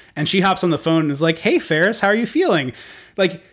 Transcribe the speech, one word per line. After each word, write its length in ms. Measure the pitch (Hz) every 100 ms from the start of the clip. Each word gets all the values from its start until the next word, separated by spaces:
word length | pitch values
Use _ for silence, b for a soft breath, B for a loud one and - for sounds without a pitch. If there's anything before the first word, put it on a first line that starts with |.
| B
And 140 | 156 151
she 120 | 190
hops 220 | 190 185
on 80 | 180
the 80 | 147
phone 240 | 160 160
and 80 | 151
is 100 | 139
like, 180 | 165 -
"Hey, 200 | 214 339
Ferris, 400 | - 160 190 220
how 80 | 202
are 60 |
you 120 | 220 233
feeling?" 460 | 311 359 170 127 B B B B -
Like, 260 | 190 185 b